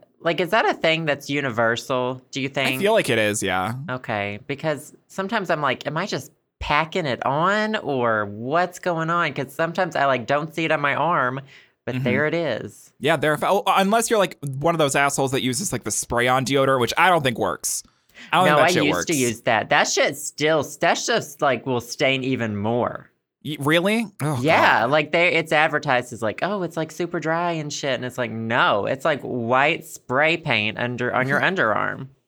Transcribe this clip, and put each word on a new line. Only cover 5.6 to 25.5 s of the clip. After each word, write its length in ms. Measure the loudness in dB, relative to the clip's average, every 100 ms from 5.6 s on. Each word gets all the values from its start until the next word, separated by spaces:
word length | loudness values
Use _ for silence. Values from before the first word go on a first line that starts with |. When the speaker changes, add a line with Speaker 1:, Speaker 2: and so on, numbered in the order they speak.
Speaker 1:
like, 240 | 0 -2 -4
"Am 100 | -6
I 80 | -4
just 260 | -6 -8 _ _ -12
packing 480 | -2 0 0 -2 -2
it 180 | -2
on, 520 | 0 2 2 2 0 -4
or 500 | -2 0 2 0 -2
what's 520 | -6 -2 0 0 -2
going 300 | -4 -2 -2
on?" 240 | 0 -2
'Cause 220 | -4 -8
sometimes 420 | -4 -4 -2 -2 0
I, 80 | 2
like, 200 | 0 0
don't 280 | 0 0
see 100 | -4 -2
it 60 |
on 80 | 0
my 120 | 0
arm, 460 | 0 0 2 0 -2 -10 -20 _ _ -8
but 80 |
Speaker 2:
Mm-hmm. 100 | -4
Speaker 1:
there 220 | 0 2 0
it 80 |
is. 580 | 0 -2 -4 -6 -14 -20 _
Speaker 2:
Yeah, 160 | 0 2
there. 220 | 2 0
Oh, 200 | 2 0 2
unless 440 | 2 4 2 2
you're, 80 | 2
like, 180 | 2 -2 -10 -2
one 160 | -2
of 40 | 2
those 160 | 2
assholes 360 | 4 2 2 0
that 80 | 0
uses, 300 | -2 -4 -4
like, 120 | -6
the 60 | -4
spray-on 540 | -6 -2 0 2 2
deodorant, 360 | 2 2 4 4
which 120 | 2 4
I 100 | 4
don't 140 | 6
think 140 | 2 0
works. 440 | -2 -2 -6 -6 -10 _ _ -20 -2
I 60 | 2
don't 80 |
Speaker 1:
No, 120 | 6 6
Speaker 2:
think 20 |
that 60 |
Speaker 1:
I 80 | 6
Speaker 2:
shit 100 | 4
Speaker 1:
used 80 | 2 0
Speaker 2:
works. 80 | 0
Speaker 1:
to 80 |
use 260 | 0 0 0
that. 280 | 0 2 4
That 180 | 2 2
shit 300 | 2 0 -2
still, 440 | -10 -2 0 2 0 0
that 180 | 0 2
stuff, 420 | 0 -2 -2 -2
like, 240 | 0 0
will 160 | -2 -4
stain 420 | -4 -2 0 2
even 320 | 0 -2 -2
more. 560 | -2 -2 0 0 -4 -14 _ _ _
Speaker 2:
Y-, 140 | -10 -4
really? 460 | 2 2 2 0 -2 -6
Oh, 160 | -4 -2
Speaker 1:
Yeah, 380 | 2 4 4 4
Speaker 2:
God. 80 | 4
Speaker 1:
like, 220 | 2 2
they, 160 | 2 2
it's 200 | 2 2